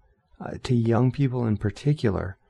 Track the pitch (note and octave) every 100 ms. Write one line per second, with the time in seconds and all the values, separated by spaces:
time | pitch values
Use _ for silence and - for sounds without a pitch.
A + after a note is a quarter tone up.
0 | _ _ _ - - - - B2 A2+ A2+
1 | B2+ A#2+ C#3 B2 A#2 G#2+ G#2 - D3 D3+
2 | A#2 F2+ F2 - _